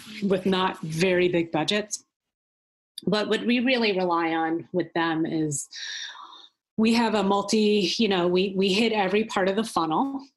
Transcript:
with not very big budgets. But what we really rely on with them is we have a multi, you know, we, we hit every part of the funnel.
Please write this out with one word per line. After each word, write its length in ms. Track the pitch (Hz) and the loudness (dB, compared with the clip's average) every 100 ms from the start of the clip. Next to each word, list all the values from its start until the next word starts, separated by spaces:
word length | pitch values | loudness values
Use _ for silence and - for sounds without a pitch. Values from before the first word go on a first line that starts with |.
| - - | -16 -6
with 220 | 202 185 | -2 0
not 340 | 190 185 185 - | 2 0 0 -2
very 460 | 165 160 190 180 180 | -8 0 2 4 2
big 240 | 175 170 | 2 0
budgets. 520 | 156 156 208 208 - _ _ _ _ _ _ _ _ _ - - | -2 0 -2 -2 -10 _ _ _ _ _ _ _ _ _ -8 -2
But 220 | 208 208 | 0 0
what 180 | 208 202 | -2 0
we 140 | 247 | 0
really 360 | 240 247 220 185 | 2 2 2 0
rely 380 | 180 170 165 | 2 0 0
on 340 | 165 160 165 - | 0 0 -2 -4
with 200 | 180 165 | -4 -2
them 320 | 175 165 160 | -2 -2 0
is 440 | 165 160 156 143 - - - - - - - - - _ _ - | -2 -2 -2 -4 -8 -14 -12 -12 -14 -16 -20 -20 -20 _ _ 0
we 160 | 220 | 2
have 200 | 233 226 | 4 2
a 80 | 208 | 2
multi, 720 | 196 202 196 220 208 208 180 - | 2 0 0 2 4 2 0 0
you 120 | 220 | 0
know, 180 | 190 175 | 2 2
we, 240 | 180 196 | 2 0
we 180 | 190 196 | 0 0
hit 200 | 190 226 | 2 2
every 320 | 214 190 208 | 0 0 0
part 240 | 220 208 190 | 0 0 0
of 80 | 196 | 0
the 80 | |
funnel. 560 | 226 - 160 156 277 277 - | -2 -2 0 0 -2 -4 -14